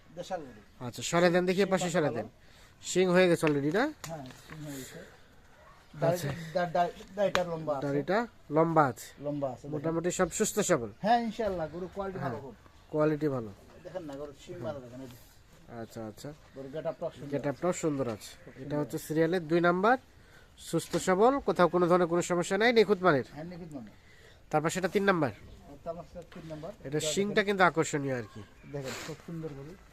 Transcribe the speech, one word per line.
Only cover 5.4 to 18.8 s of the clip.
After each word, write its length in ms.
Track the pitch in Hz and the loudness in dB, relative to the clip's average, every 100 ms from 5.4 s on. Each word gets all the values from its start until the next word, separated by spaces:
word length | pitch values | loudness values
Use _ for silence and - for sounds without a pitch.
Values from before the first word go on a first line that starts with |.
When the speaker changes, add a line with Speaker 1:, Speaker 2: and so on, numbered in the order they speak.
| - - - - - 151 151 | -20 -20 -20 -20 -20 -2 0
Speaker 2:
আচ্ছা। 220 | 175 139 | 2 -2
Speaker 1:
দাড়ি, 0 | 135 - | -6 -4
দা-, 160 | 180 175 | -2 0
দা-, 440 | 175 175 190 208 | 2 0 -2 -10
দাড়িটা 300 | 190 190 180 | -2 2 2
লম্বা 340 | 170 165 151 139 | 0 -2 -2 -2
আছে। 80 | 143 | 0
Speaker 2:
দাড়িটা 400 | 143 143 202 233 - - | 0 0 0 -2 -8 -2
লম্বা 340 | 151 165 160 143 | 2 4 6 4
আছে। 380 | - - - | 0 -12 -10
Speaker 1:
লম্বা 240 | 143 147 139 | -6 -4 -4
আছে, 80 | 120 | -6
দেখেন। 140 | 147 | -8
Speaker 2:
মোটামুটি 400 | 151 160 165 175 | -6 -2 -2 -2
সব 200 | 170 180 | 0 -2
সুস্থ 300 | - 214 208 | 0 -2 0
সবল? 300 | 190 160 113 - | 2 0 0 -4
Speaker 1:
হ্যাঁ, 200 | 202 240 | 2 2
ইনশাআল্লাহ, 480 | 233 202 214 185 156 | 2 -2 -4 -2 -6
গরু 160 | 165 180 | -8 -10
কোয়ালিটি 240 | 202 196 185 | -8 -8 -6
ভালো 120 | 131 | -6
Speaker 2:
হ্যাঁ, 120 | 110 | -8
Speaker 1:
খুব। 120 | 131 107 - - - | -10 -16 -20 -20 -6
Speaker 2:
কোয়ালিটি 380 | 151 151 151 151 | 0 2 2 0
ভালো। 220 | 131 110 95 - - | -2 -4 -12 -20 -20
Speaker 1:
দেখেন 180 | 175 180 | -14 -12
না, 120 | 156 | -10
গরু 180 | 139 147 - - | -10 -12 -14 -16
শিং 80 | |
Speaker 2:
হ্যাঁ। 100 | 175 | -10
Speaker 1:
মাথা 140 | 170 143 | -8 -10
দেখেন, 220 | 123 127 | -12 -14
এই 60 | 131 | -16
যে। 240 | 120 - - - - - 117 | -18 -20 -20 -20 -20 -18 -14
Speaker 2:
আচ্ছা, 240 | 113 117 110 | -12 -10 -12
আচ্ছা। 260 | 98 143 147 - | -12 -14 -16 -18
Speaker 1:
গরুর 160 | 135 135 | -16 -12
গেটআপটাও 380 | 151 - - 160 | -8 -6 -6 -8
সুন্দর। 280 | 123 139 143 | -10 -6 -4
Speaker 2:
গেটআপটাও 340 | 143 135 175 | -4 -2 -2
সুন্দর 360 | 180 165 139 123 | 0 -2 0 -2
আছে। 220 | 104 - - | -4 -10 -18
Speaker 1:
খুব 80 | - 131 | -20 -14
Speaker 2:
এটা 40 | |
Speaker 1:
সুন্দর। 180 | 131 | -6
Speaker 2:
হচ্ছে 200 | 147 | -4